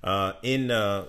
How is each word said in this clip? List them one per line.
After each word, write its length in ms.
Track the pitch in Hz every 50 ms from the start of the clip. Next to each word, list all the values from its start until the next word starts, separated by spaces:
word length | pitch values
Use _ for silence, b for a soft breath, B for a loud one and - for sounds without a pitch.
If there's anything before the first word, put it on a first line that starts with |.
| b
uh, 280 | 90 98 98 95 95 95 -
in, 280 | 110 127 131 135 131 123
uh, 360 | 120 110 104 101 101 98 -